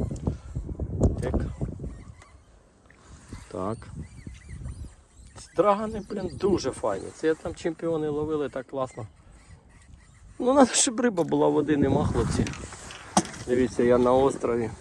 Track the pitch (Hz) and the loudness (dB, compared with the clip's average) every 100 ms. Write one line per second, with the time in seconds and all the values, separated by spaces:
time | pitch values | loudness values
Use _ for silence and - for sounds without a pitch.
0 | - - - - - - - - - - | -4 -4 -6 -6 -8 -10 -8 -8 -6 0
1 | - - - - - - - - - - | 0 0 -2 -2 -4 -6 -8 -8 -12 -12
2 | - - - - _ - _ _ _ _ | -18 -20 -20 -20 _ -20 _ _ _ _
3 | - - - - - - 95 113 - - | -20 -20 -18 -18 -12 -6 -6 -6 -10 -14
4 | - - - - - - - - - - | -14 -14 -18 -18 -16 -12 -12 -12 -14 -16
5 | _ - - - - - 208 202 220 220 | _ -20 -20 -20 -6 0 2 2 0 -8
6 | - 202 185 135 190 170 131 110 117 98 | -8 -8 -8 -2 0 2 0 -4 -4 -4
7 | 90 - 156 160 175 - 175 160 165 165 | -8 -4 -2 -2 -4 -6 -6 -4 -4 -2
8 | 151 147 151 151 135 135 - 139 131 - | -2 -2 -2 -2 -4 -6 -8 -6 -6 -8
9 | 110 - - - - - - - - - | -14 -16 -20 -20 -20 -20 -20 -20 -20 -20
10 | - - - - 247 277 254 - - 220 | -20 -20 -16 -2 4 6 6 4 0 2
11 | 240 180 147 147 151 147 147 147 135 139 | 2 2 2 4 4 4 2 4 6 6
12 | 117 120 110 - - - - - - - | 4 2 2 0 0 -4 -12 -14 -16 -16
13 | - - - - - 123 123 - 120 123 | -2 0 0 -4 0 2 2 4 6 6
14 | 123 131 135 - 131 120 110 113 | 6 6 4 2 -2 0 -2 -6